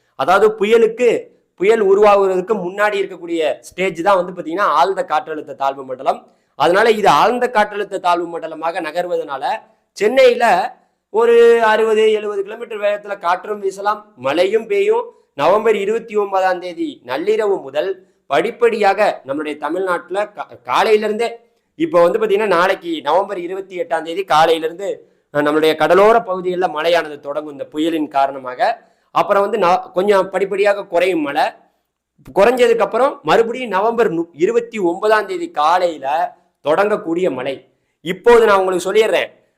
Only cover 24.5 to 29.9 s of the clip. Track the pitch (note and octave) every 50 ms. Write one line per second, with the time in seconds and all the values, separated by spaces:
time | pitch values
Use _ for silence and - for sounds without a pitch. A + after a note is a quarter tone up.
24.5 | E3 E3 D#3+ D#3+ E3+ F3+ G3 F3+ D3+ - - _ _ _ _ _ - D3 D3 D3
25.5 | D3+ D#3 D#3 D#3 D3+ D#3 D#3 D#3 F3 F#3+ G3+ G#3+ A3+ A#3 A3+ F#3+ F#3 F#3 F3+ F3+
26.5 | F3+ F3 F#3 E3 D3+ D3+ D#3+ E3+ F3 E3 D#3 D3+ D3 C#3+ C#3+ C#3+ C#3+ D3+ D3+ D3+
27.5 | C#3+ C3 C3 - - D3+ D#3 E3 D#3+ D#3 D3+ C#3+ - C#3 C#3 C3+ C#3 C3+ B2+ B2+
28.5 | B2+ C#3 F3 A3 A#3+ - _ _ _ _ _ _ - D#3 E3+ E3+ G3+ G3+ G3+ G#3
29.5 | G#3+ - F3 E3+ F#3 F#3 - -